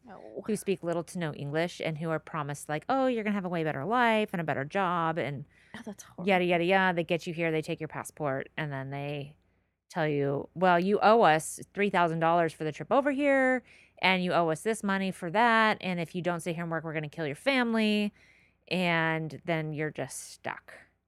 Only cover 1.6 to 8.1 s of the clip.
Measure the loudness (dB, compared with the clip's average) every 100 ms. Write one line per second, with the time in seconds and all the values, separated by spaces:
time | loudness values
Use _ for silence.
1.6 | -2 -2 -6 -4 -4 -4 -4 -8 -6 -8
2.6 | -6 -6 -2 0 0 0 -2 -2 -2 -2
3.6 | -2 -2 -2 2 4 2 0 -2 -2 -2
4.6 | -2 -2 0 0 0 -2 -4 -6 -12 _
5.6 | _ -18 -16 -16 -18 -6 2 2 4 2
6.6 | 4 4 4 2 0 -2 -2 -4 -2 0
7.6 | -2 -6 -8 -8 -10